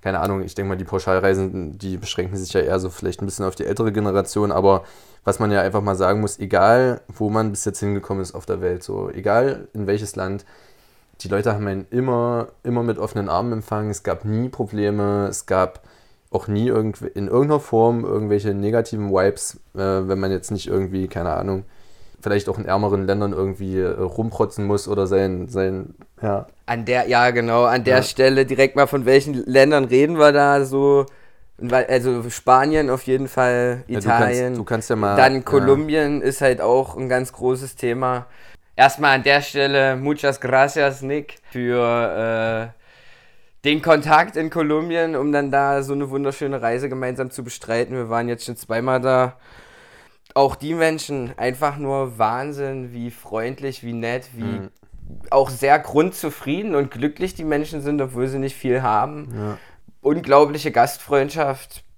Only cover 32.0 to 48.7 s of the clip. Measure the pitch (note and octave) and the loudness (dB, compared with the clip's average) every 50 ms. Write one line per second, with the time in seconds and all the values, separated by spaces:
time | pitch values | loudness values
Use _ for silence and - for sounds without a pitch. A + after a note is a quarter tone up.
32 | A#2 C3 B2 A#2+ A2+ A#2+ - - - - C3 C3 C3+ D3+ D#3 D#3 D3+ C3+ B2+ B2+ | 2 2 -2 -2 -4 -8 -10 -4 4 6 6 6 6 4 2 2 2 2 0 -2
33 | - C3 C3 C3 C#3 B2+ - - B2+ B2 B2 B2 B2 B2 A#2+ B2 B2+ - A#2+ G#2+ | 0 -2 -2 -2 -2 -2 0 2 2 2 2 2 0 0 -2 -4 -6 -6 -6 -2
34 | G2 A2+ A#2 A#2 A#2 G#2+ B2 B2 B2+ B2+ B2+ A#2+ G#2+ - A#2+ A2+ A2 - A#2+ A2 | 0 2 4 4 4 2 2 0 0 -2 -2 -4 -4 -4 -4 -4 -2 -2 -2 0
35 | G#2+ G2+ G2+ G2+ C3 C3+ C3+ C3+ B2 - D3 C#3 B2+ C3 C#3 C#3 D#3 D#3 D3+ D#3 | 2 2 4 6 6 6 4 0 -2 2 2 4 6 6 4 4 2 0 0 0
36 | D3+ C#3+ D3 C#3+ - B2+ C3+ - D3 C3 B2+ A2 D#2+ A2 A#2+ C3 C3+ - - F#2+ | 2 0 0 0 -2 -2 -2 2 2 2 2 2 2 2 4 2 2 -2 -6 -8
37 | C3 B2+ B2+ B2+ C3 C3 - - C3+ B2+ C3 B2+ C3+ C3 - - - A#2+ A#2 B2+ | -4 -2 -2 -2 -2 -4 -8 -4 -2 -2 -2 -2 -6 -14 -12 -6 -4 -4 -2 -2
38 | C3 B2+ B2+ B2 A#2+ - - - - - - - _ _ _ - - C#3 - - | -2 -2 -2 -4 -8 -14 -20 -20 -20 -20 -20 -20 _ _ _ 6 6 6 6 4
39 | D3+ C#3+ C3+ C3 A#2+ C#3 C#3 C#3+ C#3 - - C#3+ C#3 C#3 C#3 C#3 C3+ C3+ C3 C3 | 2 2 4 4 4 4 4 4 2 -2 -2 0 0 2 2 2 2 2 0 0
40 | C3+ C#3+ D3+ D3 - C#3 C3 - - B2 B2+ C3 C3+ C#3+ C#3 D#3+ C#3+ C#3 C3 C3 | -2 -2 -2 0 0 -2 -2 -2 -2 0 4 4 4 2 2 0 0 0 0 -2
41 | C3+ C3+ C#3+ D3+ D3 - - - _ - - B2 B2 A#2+ A#2+ B2 A#2+ A#2 A#2 A#2+ | -6 -6 -6 -6 -6 -10 -18 -20 _ -12 -8 -6 -2 0 0 2 2 2 2 0
42 | A#2 G#2 D#2 G2+ A2+ A2+ A2+ A2+ A2+ A2+ A2+ A2 A2+ A#2 A2+ _ _ _ _ _ | 0 0 -2 -2 -2 -2 -2 -2 -2 -2 -2 -4 -6 -8 -14 _ _ _ _ _
43 | _ - - - _ - _ - - _ _ - - C#3+ D3 D#3 D3 E3 D#3 D3+ | _ -20 -20 -20 _ -20 _ -20 -20 _ _ -4 0 0 0 0 4 4 4 4
44 | D3 D3+ D#3 D#3 F3 G#3 - D#3 D#3+ D#3+ - E3+ D#3+ D3+ D3+ D#3 E3 E3+ E3 E3+ | 6 4 4 4 4 2 -2 -4 -4 -4 -2 -2 0 2 0 0 0 -2 -2 -2
45 | E3 E3 D#3+ C3 C3+ D3 D3 C#3+ C#3+ C#3 C3 C#3 C#3 C#3 C#3+ C#3 C#3 C3+ C#3 C#3+ | 0 0 -2 -2 0 0 0 0 0 2 2 2 2 2 0 0 -2 -2 -4 -4
46 | C#3+ C3+ C3 C#3 C#3+ C#3 C3+ - D3+ C#3 C#3 B2+ A2+ A#2 A#2 B2 C#3 C#3 C3 C3 | -4 -4 -4 -2 -2 -4 -4 -4 -6 -4 -4 -2 -2 -2 -2 -2 -4 -6 -6 -4
47 | B2+ B2+ B2+ A#2 C3 B2+ - - B2 A#2+ - - - - A2+ A#2 A#2+ - B2+ C3 | -6 -6 -4 -6 -6 -8 -8 -12 -12 -12 -14 -16 -8 -4 -2 -2 -2 -2 -4 -8
48 | A#2+ A2 A2+ A#2 A#2 A#2+ A#2+ A#2 - - A#2+ - - - | -6 -4 -2 -2 -2 -2 -6 -6 -8 -12 -12 -14 -8 -6